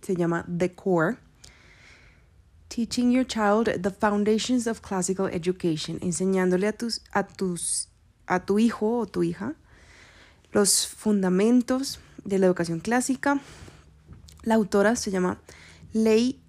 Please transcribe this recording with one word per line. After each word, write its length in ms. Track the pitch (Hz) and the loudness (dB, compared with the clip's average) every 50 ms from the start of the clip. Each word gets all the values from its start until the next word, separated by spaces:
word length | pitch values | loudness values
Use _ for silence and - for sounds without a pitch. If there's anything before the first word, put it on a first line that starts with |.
Se 140 | - - 196 | -4 -4 -2
llama 320 | 170 175 170 170 170 - | -2 0 0 -2 -2 -4
The 260 | - 175 170 185 180 180 | -6 -4 -4 -4 -4 -4
Core. 440 | - - 196 185 170 156 175 240 - - - _ _ - - - _ _ - - - - - - - - - _ - _ _ _ _ - _ _ - - - | -6 -2 0 2 2 2 0 0 -4 -10 -20 _ _ -20 -20 -20 _ _ -20 -20 -20 -20 -20 -20 -20 -20 -20 _ -20 _ _ _ _ -20 _ _ -20 -20 -12
Teaching 420 | - - 233 214 - - 247 247 | -6 -4 -4 -4 -2 0 2 4
Your 160 | 247 254 254 | 4 4 2
Child 560 | 254 - 226 214 202 202 214 233 214 - - 180 | 0 -2 0 2 4 4 4 4 2 0 0 -2
the 80 | 202 | -4
Foundations 800 | 190 - - 214 208 208 208 208 214 220 208 - 254 254 226 233 | -2 0 0 0 2 2 2 2 2 0 0 0 -2 0 0 -2
of 120 | 226 - | -6 -6
Classical 480 | - - 202 185 180 - 190 190 190 175 | -8 -6 -4 -4 -2 -2 -2 -2 -2 -2
Education. 720 | - 180 160 180 185 185 - 175 156 156 - - 165 - - | -2 -4 -2 -2 -4 -2 0 -2 -2 -2 -4 -8 -8 -6 -4
Enseñándole 680 | 180 170 156 185 190 190 190 185 185 180 180 190 208 | -4 -4 -2 0 0 0 2 2 2 2 2 0 -2
a 40 | 214 | -2
tus, 300 | 214 233 233 220 - - - | -4 -6 -6 -6 -8 -10 -4
a 160 | - 202 190 | -4 -4 -4
tus, 640 | 196 - - 196 185 175 165 - - - - - - _ _ _ _ _ _ _ | -4 -6 -6 -6 -4 -4 -4 -6 -6 -6 -6 -6 -10 _ _ _ _ _ _ _
a 180 | - 180 180 180 | -4 -4 -4 0
tu 160 | - 196 208 | 0 0 2
hijo 400 | 226 233 208 - 214 214 233 240 | 2 2 0 0 -4 -2 -2 -2
o 60 | 233 | -4
tu 180 | 196 _ 180 175 | -6 _ -2 -2
hija 300 | 170 170 - 196 233 320 _ _ _ - - - - - - - - - - - - _ _ _ _ - | -2 -4 -6 -8 -10 -10 _ _ _ -20 -20 -20 -20 -20 -20 -20 -20 -20 -20 -20 -20 _ _ _ _ 0
los 340 | 220 208 190 - - - | 2 2 2 2 0 0
fundamentos 1120 | - - - - 214 214 202 185 185 180 185 202 226 240 254 233 - 254 262 269 277 - - - - - - - | -4 -8 -6 -2 0 0 2 2 2 2 2 4 4 4 4 2 2 -2 -4 -2 -6 -10 -12 -16 -20 -20 -18 -8
de 140 | - 196 190 | -4 0 2
la 80 | 190 | 4
educación 320 | 185 180 180 170 165 170 165 | 4 4 2 0 -4 -4 -6
clásica. 640 | - - 226 254 254 - 269 - - 277 285 285 - - - - - - - - - - - - _ - - - - - - - - | -2 0 0 0 0 0 -4 -2 0 0 0 0 -2 -8 -20 -20 -20 -20 -20 -20 -20 -20 -20 -20 _ -20 -20 -20 -20 -20 -20 -12 -2
La 100 | 226 226 | 0 2
autora 400 | 226 214 190 - 202 196 208 233 | 2 2 2 2 4 4 4 2
se 160 | 233 - 214 | 0 -2 -4
llama 280 | 190 185 180 180 190 - - - - - - - - - - - - | -2 0 0 -2 -2 -6 -12 -20 -20 -20 -20 -20 -20 -20 -20 -6 -2
Leigh 460 | 220 220 220 220 220 240 254 262 - _ | 0 2 4 4 4 4 2 -2 -6 _